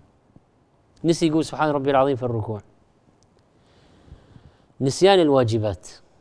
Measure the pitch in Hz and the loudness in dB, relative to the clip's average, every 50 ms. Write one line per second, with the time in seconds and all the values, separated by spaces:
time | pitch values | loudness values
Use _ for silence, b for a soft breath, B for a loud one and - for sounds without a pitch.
0 | _ _ _ _ _ _ _ _ _ _ _ _ _ _ _ _ _ _ _ _ | _ _ _ _ _ _ _ _ _ _ _ _ _ _ _ _ _ _ _ _
1 | - 160 170 - 170 160 151 160 147 - 131 123 156 151 143 143 135 143 139 131 | -2 -2 0 0 0 0 0 0 -2 -4 -4 -2 -2 -2 -2 -2 0 0 2 2
2 | 135 143 139 113 127 120 117 113 101 113 110 101 - _ _ _ _ _ _ _ | 2 2 0 -2 -4 -4 -4 -6 -6 -6 -8 -10 -12 _ _ _ _ _ _ _
3 | _ _ _ _ _ _ _ _ _ _ b b b b b b b b b b | _ _ _ _ _ _ _ _ _ _ b b b b b b b b b b
4 | b b b b b b b b b b b b b b _ - 127 135 127 - | b b b b b b b b b b b b b b _ -6 -4 -4 0 2
5 | 180 196 196 185 170 147 139 131 127 110 113 113 107 104 92 - - - - - | 4 4 4 4 4 4 4 2 2 2 0 -2 -2 -4 -6 -8 -12 -20 -20 -20
6 | _ _ _ _ | _ _ _ _